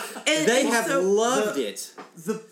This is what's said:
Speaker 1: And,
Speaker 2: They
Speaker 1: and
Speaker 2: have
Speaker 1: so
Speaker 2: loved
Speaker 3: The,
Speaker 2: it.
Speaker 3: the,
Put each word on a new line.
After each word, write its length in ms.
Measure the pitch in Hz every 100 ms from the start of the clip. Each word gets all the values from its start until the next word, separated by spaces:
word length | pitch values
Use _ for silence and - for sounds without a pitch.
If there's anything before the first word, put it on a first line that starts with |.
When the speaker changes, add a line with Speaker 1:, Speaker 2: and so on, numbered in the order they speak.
| - - -
Speaker 1:
And, 220 | 311 220
Speaker 2:
They 140 | 254
Speaker 1:
and 80 | 226
Speaker 2:
have 160 | 233 311
Speaker 1:
so 140 | 269
Speaker 2:
loved 540 | 190 208 233 254 214 143
Speaker 3:
The, 120 | 107
Speaker 2:
it. 220 | 95 - - - 170
Speaker 3:
the, 180 | 175 208 -